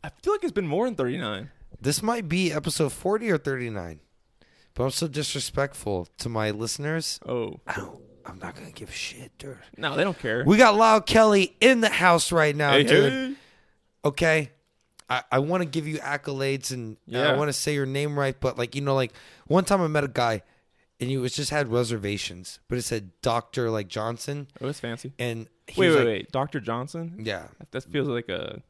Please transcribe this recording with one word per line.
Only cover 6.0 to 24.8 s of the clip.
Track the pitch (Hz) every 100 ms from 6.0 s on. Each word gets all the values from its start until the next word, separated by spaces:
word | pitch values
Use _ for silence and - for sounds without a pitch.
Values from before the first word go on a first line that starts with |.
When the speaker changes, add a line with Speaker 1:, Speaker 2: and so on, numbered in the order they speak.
| 87 -
Speaker 2:
to | 120
my | 113 110
listeners. | 104 113 - 143 160 156 - -
Speaker 1:
Oh. | 123 110 - -
Speaker 2:
I | -
don't, | - - - - -
I'm | 95
not | - -
gonna | -
give | - 104
a |
shit, | - - - 127 _
dude. | 139 127 - -
Speaker 1:
No, | 147 139
they |
don't | 190 175
care. | 123 113 147
Speaker 2:
We | 208
got | 240 208
Loud | 226 220 214
Kelly | 226 220 202 185 _
in | 233 254
the | 220
house | - 180 170 -
right | 170 151 147
now, | 147
Speaker 1:
Hey, | 139
Speaker 2:
dude. | 139 143 139
Speaker 1:
hey. | 262 262 277 _ _ _ _ _ _ 147
Speaker 2:
Okay. | 139 165 156 143 _ _ _ _ _ -
I, | 127 -
I | 131
wanna | 143 185 170
give | 139 151
you | 151
accolades | - 143 143 135 135 135 -
and | 127 113 110 -
I |
Speaker 1:
Yeah. | 123 143 135
Speaker 2:
wanna | 147
say | 139 -
your | 147 135
name | 135 147 143
right, | 139 131
but, | 131 120
like, | 120 135
you |
know, | 143 135
like, | 127 - - - -
one | 170 180
time | 196
I | 165
met | 151 143
a |
guy | 117 120 107 _ _ _ _ _ _
and | 123
he | 135
was | 127 -
just | 143
had | 147 135
reservations, | 120 117 117 101 104 - 87 90 - _
but | 123
it |
said | 120 117 95 _
Doctor, | - 117 - - 117
like, | 110 95
Johnson. | 110 110 117 - 143 139 -
Speaker 1:
Oh, | 127
that's |
fancy. | 151